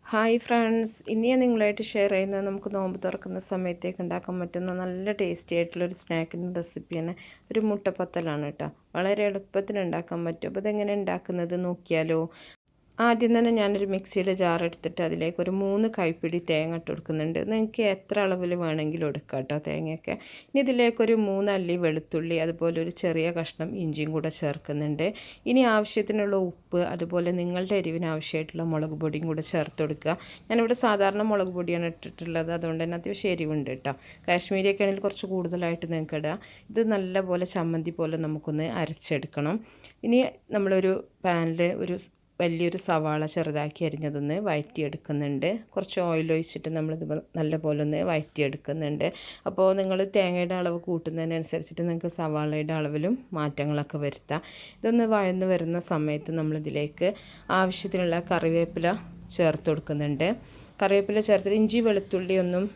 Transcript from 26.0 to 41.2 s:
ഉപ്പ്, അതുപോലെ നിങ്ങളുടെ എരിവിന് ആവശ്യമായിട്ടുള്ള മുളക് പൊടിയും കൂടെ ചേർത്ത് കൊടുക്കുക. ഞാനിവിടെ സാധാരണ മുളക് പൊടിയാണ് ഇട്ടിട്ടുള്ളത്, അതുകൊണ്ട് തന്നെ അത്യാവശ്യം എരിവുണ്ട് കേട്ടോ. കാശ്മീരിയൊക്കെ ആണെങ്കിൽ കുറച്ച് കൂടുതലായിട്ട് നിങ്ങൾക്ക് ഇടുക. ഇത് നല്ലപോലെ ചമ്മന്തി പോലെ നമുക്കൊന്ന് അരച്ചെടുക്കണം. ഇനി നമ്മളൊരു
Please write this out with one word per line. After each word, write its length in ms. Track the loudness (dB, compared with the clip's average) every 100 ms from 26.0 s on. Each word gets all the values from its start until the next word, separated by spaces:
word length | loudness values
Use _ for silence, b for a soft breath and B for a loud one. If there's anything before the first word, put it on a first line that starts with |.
| 0 0 2 2 0
ഉപ്പ്, 300 | -4 _ 0 0
അതുപോലെ 380 | -2 -2 0 0 0
നിങ്ങളുടെ 360 | 0 -2 0 0
എരിവിന് 280 | 0 -2 -2
ആവശ്യമായിട്ടുള്ള 540 | -2 -2 -4 -4 -4 -2
മുളക് 240 | 0 -2 -2
പൊടിയും 260 | -2 -2 -2
കൂടെ 120 | -4 -2
ചേർത്ത് 300 | -2 -2 -2
കൊടുക്കുക. 340 | -4 -2 -2 -2 B B 0
ഞാനിവിടെ 300 | 2 4 4 4
സാധാരണ 360 | 6 4 4 2
മുളക് 180 | 2 0 -2
പൊടിയാണ് 320 | -2 0 -2
ഇട്ടിട്ടുള്ളത്, 580 | -4 -14 -10 -4 -2 -2 -2
അതുകൊണ്ട് 240 | -2 -2
തന്നെ 140 | -2 -4
അത്യാവശ്യം 320 | -6 -2 -2 0
എരിവുണ്ട് 340 | 0 -2 -2
കേട്ടോ. 200 | -4 -4 -6 B B 0
കാശ്മീരിയൊക്കെ 580 | 2 2 2 2 2 2
ആണെങ്കിൽ 180 | 2 -2
കുറച്ച് 200 | -4 -4 -2
കൂടുതലായിട്ട് 500 | -2 -2 -2 -2 -2
നിങ്ങൾക്ക് 260 | -4 -2 -4
ഇടുക. 180 | -4 -6 B B B
ഇത് 100 | 0 2 2
നല്ലപോലെ 500 | 0 -2 0 0 0 0
ചമ്മന്തി 360 | 0 0 -2 -2
പോലെ 180 | -2 0 -2
നമുക്കൊന്ന് 420 | -4 -2 -2 -2 -2
അരച്ചെടുക്കണം. 760 | -4 -4 -2 -2 -2 -4 -2 -2 B B B B 2
ഇനി 120 | 4 4 -2 _ 0
നമ്മളൊരു 360 | 4 4 4 0 -4 _